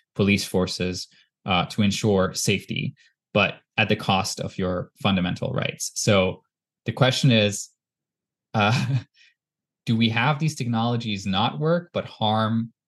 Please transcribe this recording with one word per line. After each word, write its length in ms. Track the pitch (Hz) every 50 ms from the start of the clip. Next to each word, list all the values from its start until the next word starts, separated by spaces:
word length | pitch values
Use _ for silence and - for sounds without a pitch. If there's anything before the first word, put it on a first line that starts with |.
| _ _ _
police 300 | - 104 98 101 98 -
forces, 640 | - - 95 90 87 - - 92 90 92 90 - - _ _ _ _ _ _ _
uh, 220 | - 95 - 131
to 160 | - - - 104
ensure 520 | 98 95 - - 110 101 95 92 92 -
safety, 600 | - - - 104 95 - - - 82 - - - _ _ _ _ _ _ _ -
but 240 | 107 98 85 - - _ _ _
at 120 | - 110 101
the 80 | 107
cost 440 | 101 - - 98 95 95 - - -
of 160 | - 101 - -
your 320 | 95 92 92 90 - - _ _ -
fundamental 500 | 107 95 92 90 90 90 - - - -
rights. 400 | - - - - - - - -
So 480 | - - - 104 98 92 92 87 - _ _ _ _ _ _ _ _ _
the 80 | - 113
question 380 | - 135 127 127 - - 139
is, 380 | 120 110 104 104 98 - - - _ _ _ _ _ _ _ _ _ _ _ _ _ _ _ _ -
uh, 320 | 117 101 104 123 151 - 120 139 123 - - _ _ _ _ _
<laughs> 500 | _ _ _ _ _ _ _ _ _ _
do 100 | - 117
we 120 | 113 117 113
have 280 | 113 113 120 143 151 143
these 180 | 160 156 156
technologies 680 | - 131 113 117 113 113 120 120 117 117 113 104 95 95
not 320 | 101 95 95 110 131 - 147
work 320 | 151 156 170 175 175 - -
but 120 | 101 -
harm 680 | - - - 113 107 107 110 110 110 113 113 117 113 - _ _